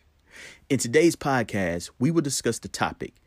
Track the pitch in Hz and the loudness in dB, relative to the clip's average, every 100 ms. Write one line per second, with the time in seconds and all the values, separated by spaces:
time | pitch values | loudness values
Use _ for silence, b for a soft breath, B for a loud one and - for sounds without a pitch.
0 | _ _ _ B B B B 131 117 147 | _ _ _ B B B B -2 2 4
1 | 170 - 147 131 - - 90 87 - - | 4 4 0 0 0 -2 -2 -4 -8 -2
2 | 131 165 143 - 120 113 101 - 80 - | 0 2 0 -2 -2 -4 -6 -4 -4 -4
3 | 64 - | -12 -14